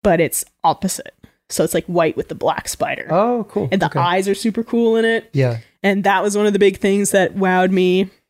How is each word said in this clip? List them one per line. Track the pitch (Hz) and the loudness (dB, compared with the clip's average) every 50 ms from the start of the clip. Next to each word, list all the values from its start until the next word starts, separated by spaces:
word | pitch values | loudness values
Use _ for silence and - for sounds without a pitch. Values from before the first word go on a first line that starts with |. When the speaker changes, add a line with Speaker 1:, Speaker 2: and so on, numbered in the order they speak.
Speaker 1:
but | - 208 175 165 | 2 2 2 2
it's | 165 - - - - _ _ _ | 2 0 -2 -6 -8 _ _ _
opposite. | - 160 156 - - 185 - - - - _ _ - _ _ _ _ _ | 0 0 0 0 -4 -4 -4 -6 -12 -16 _ _ -20 _ _ _ _ _
So | - - 143 | -2 -2 -2
it's, | 165 - | 0 0
like, | 170 - | -4 -4
white | - 175 175 165 156 - | -2 0 0 0 0 0
with | - - - | -4 -8 -8
the | 160 | -8
black | - - - - - - - | -4 -2 -2 -2 -2 -6 -10
spider. | - - - 151 131 - - - | -8 -6 -6 -6 -6 -8 -6 -2
Speaker 2:
Oh, | 156 180 208 240 247 240 202 - | 0 0 2 0 0 -4 -6 -4
cool. | - 202 196 127 | -4 -4 -2 0
Speaker 1:
And | - 196 | 0 -2
the | 180 | -2
Speaker 2:
Okay. | - - 147 | -2 0 0
Speaker 1:
eyes | 170 175 175 190 190 196 | 0 0 0 0 0 -2
are | 196 | -4
super | - - 226 196 226 | -2 -2 -2 -2 -2
cool | 226 - - 233 233 226 226 | -6 -2 0 0 2 2 2
in | 226 226 | 2 2
it. | 226 226 226 226 _ | 0 0 -2 -4 _
Speaker 2:
Yeah. | - 139 131 123 117 117 - _ _ _ | -2 0 0 0 -2 -6 -10 _ _ _
Speaker 1:
And | - 196 196 196 190 | -2 0 0 2 2
that | 196 185 190 | 2 2 2
was | 185 208 196 | 0 0 0
one | 208 208 | 2 0
of | 208 | 2
the | 202 196 | 2 4
big | 202 196 190 - | 2 2 2 2
things | - 202 196 202 202 196 | 0 0 2 2 0 2
that | - 202 185 - - | 2 2 2 2 0
wowed | 202 190 185 185 185 185 190 | -2 0 2 2 2 2 2
me. | 190 185 185 180 180 185 190 185 _ _ _ | 2 2 2 2 2 2 0 -2 _ _ _